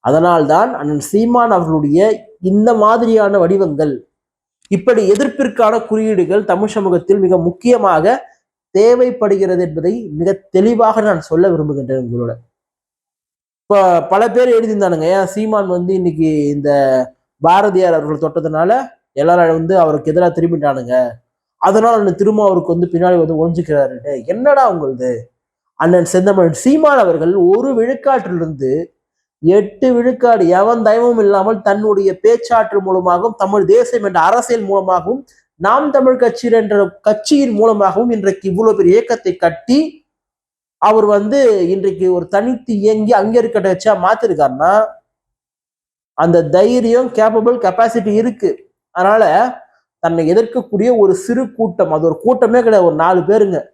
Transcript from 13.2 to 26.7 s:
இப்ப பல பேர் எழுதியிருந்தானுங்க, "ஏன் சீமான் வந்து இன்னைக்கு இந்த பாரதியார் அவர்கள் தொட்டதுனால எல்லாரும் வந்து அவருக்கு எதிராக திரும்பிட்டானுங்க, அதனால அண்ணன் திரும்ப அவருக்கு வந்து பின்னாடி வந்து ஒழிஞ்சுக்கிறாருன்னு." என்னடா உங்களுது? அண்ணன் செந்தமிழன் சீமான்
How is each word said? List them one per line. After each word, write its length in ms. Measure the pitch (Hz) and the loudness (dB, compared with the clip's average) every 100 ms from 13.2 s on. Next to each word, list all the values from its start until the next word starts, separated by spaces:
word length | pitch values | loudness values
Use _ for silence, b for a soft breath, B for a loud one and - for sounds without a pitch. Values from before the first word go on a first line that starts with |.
| _ _ _ _ | _ _ _ _
இப்ப 260 | _ 202 185 170 165 | _ 2 4 2 0
பல 160 | 190 233 | 0 0
பேர் 260 | 208 254 | 0 2
எழுதியிருந்தானுங்க, 520 | 233 226 214 190 165 160 | 0 0 -2 -2 0 0
"ஏன் 200 | 190 185 | 0 -2
சீமான் 380 | 196 214 214 190 | -4 -4 -2 -2
வந்து 220 | 180 180 | -4 -2
இன்னைக்கு 360 | 185 175 156 160 151 143 | -2 -4 -2 -2 0 -2
இந்த 220 | 143 143 143 135 131 127 _ _ _ | -2 0 0 2 0 -4 _ _ _
பாரதியார் 540 | 156 185 202 185 180 160 | 2 2 2 0 0 0
அவர்கள் 260 | 147 151 | -2 -6
தொட்டதுனால 480 | 156 165 156 156 175 247 254 _ _ - | -4 -4 -4 -2 0 -2 -4 _ _ -2
எல்லாரும் 420 | 156 175 165 165 | 2 2 2 0
வந்து 160 | 160 190 | 0 2
அவருக்கு 340 | 160 147 156 | 2 0 -2
எதிராக 200 | 156 180 | 0 0
திரும்பிட்டானுங்க, 640 | 170 170 165 143 131 120 127 123 117 _ _ _ _ | 0 -2 -2 -2 -4 -2 -2 -2 -6 _ _ _ _
அதனால 300 | - 214 226 226 | 0 2 2 2
அண்ணன் 240 | 202 175 | 0 0
திரும்ப 220 | 202 214 | 0 2
அவருக்கு 320 | 202 180 170 | 2 0 -2
வந்து 160 | 170 175 | -2 -2
பின்னாடி 280 | 175 180 180 | 0 2 2
வந்து 200 | 156 156 | 0 -2
ஒழிஞ்சுக்கிறாருன்னு." 720 | 165 170 165 147 131 127 135 135 117 | -2 -4 -2 -2 -2 -4 -10 -8 -6
என்னடா 380 | 202 277 277 247 | -2 2 2 2
உங்களுது? 440 | 170 135 123 127 120 117 _ _ _ _ - | 0 -6 -4 -6 -6 -10 _ _ _ _ -4
அண்ணன் 300 | 165 180 170 | 2 2 2
செந்தமிழன் 500 | 185 190 190 170 151 | 0 0 2 0 0
சீமான் 420 | 247 | 0